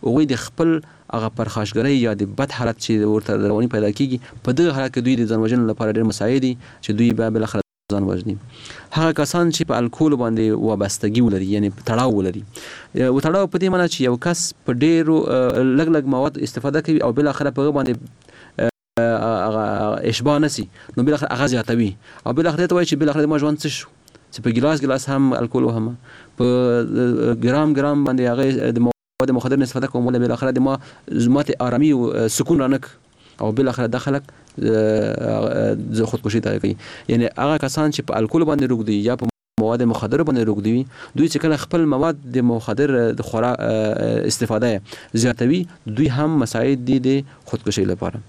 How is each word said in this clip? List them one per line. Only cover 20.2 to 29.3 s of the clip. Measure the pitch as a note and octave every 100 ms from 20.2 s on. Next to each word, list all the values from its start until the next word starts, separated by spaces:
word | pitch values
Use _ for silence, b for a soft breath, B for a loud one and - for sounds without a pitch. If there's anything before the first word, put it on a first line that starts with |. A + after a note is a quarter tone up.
| B2+ C#3+
نه | D3+ C#3+
سي، | - B B -
نو |
بالاخره | B2 D3 D3+
هغه | A#2+ C#3 B2
زیاتوي. | - A#2+ G#2+ G2 B B -
او |
بالاخره | B2 E3 D3+ F3+
ته | F3
وایي | E3+
چې | D3
بالاخره | D3+ C#3+ D3+
ما | D3+ D3
ژوند | D3+
څه | D3+ C3+
شو؟ | - _ _ - _
چې | - A#2
په | A2+
ګیلاس | C#3 D#3 C3+
ګیلاس | C3 C3
هم | C3+ C3+ B2
الکول | A#2+ B2+
وهمه، | B2 A2+ A2 A#2+ B B B -
په | B2 B2 B2 A#2+ A#2 A2 B2 A#2 A#2+ A2+ A#2
ګرام | C#3 D#3 C#3
ګرام | C#3+ D3 C#3
باندې | B2+ B2
هغه | A#2+ C3+ C3 A#2+
د | A#2 A#2+
مواد | - _ _ C3